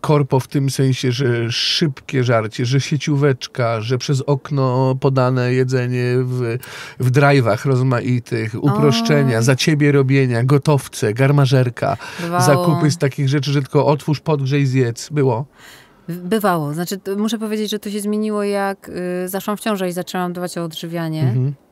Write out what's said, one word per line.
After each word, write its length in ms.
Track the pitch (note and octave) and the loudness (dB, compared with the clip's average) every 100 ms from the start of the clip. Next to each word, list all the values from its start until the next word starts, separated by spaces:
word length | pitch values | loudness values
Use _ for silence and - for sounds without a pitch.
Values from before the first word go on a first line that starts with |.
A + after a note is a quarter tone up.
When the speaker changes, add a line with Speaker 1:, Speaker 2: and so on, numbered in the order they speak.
Speaker 1:
korpo 380 | - D3 C#3+ C3+ | 2 0 2 0
w 80 | - | -2
tym 220 | D3 C#3 | -2 -2
sensie, 420 | - C3+ B2+ C3 | 0 0 0 -2
że 400 | A#2+ C3+ A#2+ A#2 | 0 0 0 -2
szybkie 720 | A#2 - - E3 C3+ - C#3 | -2 -2 0 -2 -2 -6 -2
żarcie, 420 | B2 A#2 A2 - B2 | 2 0 0 -4 0
że 160 | C3+ | 0
siecióweczka, 1000 | - D3 - C#3+ D3 C3 - - A#2+ A#2 | 0 -4 -2 0 2 0 -4 -4 -2 -2
że 160 | A2 B2+ | -2 -4
przez 240 | - C#3 | -2 -2
okno 760 | C3+ C#3+ - C#3+ C3 B2+ C3 C3 | 0 -2 -2 -2 0 2 0 0
podane 520 | C#3 C3 B2+ C3 B2 | 0 2 2 2 0
jedzenie 500 | B2+ C3 B2+ B2 B2 B2 B2 | 0 2 0 0 -2 0 0
w, 400 | B2+ B2+ A#2+ A#2+ - - - - | 0 -2 -4 -4 -8 -16 -16 -4
w 120 | B2+ | 2
drive'ach 540 | B2+ C#3+ C#3+ A#2 G#2+ C#3+ | 4 6 6 4 2 2
rozmaitych, 880 | B2+ B2+ B2 B2+ B2 - A#2 A2 A2+ | 2 2 0 0 -2 -2 -4 -4 -2
uproszczenia, 760 | D3 - A3 A3+ A3+ D3 C#3 A2+ | 0 4 4 2 2 2 2 2
Speaker 2:
Oj. 60 | |
Speaker 1:
za 120 | A#2 B2+ | 2 2
ciebie 360 | - D#3 D3 | 2 2 4
robienia, 520 | C#3+ C3 C#3 C3 A#2 | 4 4 2 2 2
gotowce, 680 | B2+ C#3+ D3 D3 - - A2+ | 2 2 4 0 0 -4 -2
garmażerka, 840 | G#2+ C3+ C#3+ C3+ C3+ B2+ A#2+ G2 F#2+ - - | 2 2 4 4 4 2 0 -4 -4 -8 -8
Speaker 2:
Bywało. 220 | F3 F3 | -4 2
Speaker 1:
zakupy 480 | F3+ C#3 F3 C#3 D3 | 4 4 4 2 2
z 60 | C3+ | 2
takich 320 | C#3+ C3 C#3 | -2 0 0
rzeczy, 220 | D3 C#3 | 0 0
że 100 | C#3+ | -2
tylko 240 | C#3 D#3 B2+ | 0 2 2
otwórz, 340 | D3 - D3 | 0 0 -4
podgrzej, 460 | - D3+ C3+ C#3+ C#3 | 0 -2 0 0 2
zjedz. 440 | B2+ B2 A2+ - | 2 0 -2 -6
Było? 340 | D3 C3 A2+ C#3+ _ - - - _ - | 0 0 0 -4 _ -20 -20 -20 _ -14
Speaker 2:
Bywało. 640 | E3+ F3+ A3 G#3 F3 D3 | -10 -4 0 2 0 -2
Znaczy, 240 | D3+ F3 G3 | -4 -6 -6
to 180 | F#3+ G3 | -6 -4
muszę 220 | G#3+ A3 | -2 -2
powiedzieć, 300 | G#3+ G#3+ G#3 | -4 -4 -4
że 80 | G#3 | -6
to 100 | G#3 | -6
się 80 | G3+ | -6
zmieniło, 420 | G3+ G#3+ G#3+ G#3 | -4 -2 -2 -2
jak, 460 | G3+ G3+ G3 G3 - - F3+ F3+ F#3 | -2 -2 -2 -6 -10 -8 -6 -4 -4
y, 40 | |
zaszłam 280 | F#3+ - G#3 | -6 -6 -6
w 20 | |
ciążę 300 | - G#3 F#3 | -4 -2 -2
i 20 | |
zaczęłam 420 | F3 F3 F#3 F3+ | -4 -6 -6 -6
dbać 240 | F3 F3+ F3+ | -6 -8 -6
o 60 | |
odżywianie. 580 | E3+ D#3+ E3+ E3+ E3 D#3 | -8 -8 -8 -6 -6 -2
Speaker 1:
Mhm. 320 | C3+ B2 C3 C#3+ _ | 0 0 -2 -6 _